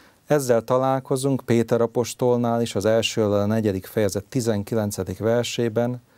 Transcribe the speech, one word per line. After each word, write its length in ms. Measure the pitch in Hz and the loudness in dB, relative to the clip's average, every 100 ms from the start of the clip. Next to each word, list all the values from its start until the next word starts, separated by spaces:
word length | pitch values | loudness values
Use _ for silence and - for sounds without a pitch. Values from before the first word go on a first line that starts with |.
| - _ | -20 _
ezzel 380 | - 151 123 117 | 0 0 4 2
találkozunk 800 | 113 127 131 135 131 135 139 131 | 4 0 2 0 -2 -2 0 -2
Péter 360 | - 117 113 117 | 2 2 2 2
apostolnál 800 | 117 127 113 - 123 120 120 117 | 2 0 -4 -2 0 2 0 0
is, 140 | 117 | -2
az 100 | 107 | 0
első 380 | 101 113 110 - | 2 2 0 0
a 220 | 107 101 | 2 2
negyedik 400 | 104 110 107 95 | 2 0 0 -2
fejezet 380 | - - 104 98 | -4 -2 -2 -2
tizenkilencedik 920 | - 135 113 104 98 113 104 101 92 87 | -4 -4 -2 -2 -2 -2 -2 -4 -8 -4
versében, 840 | 107 120 120 - 117 110 120 123 _ | -2 0 -2 -2 -2 0 -2 -4 _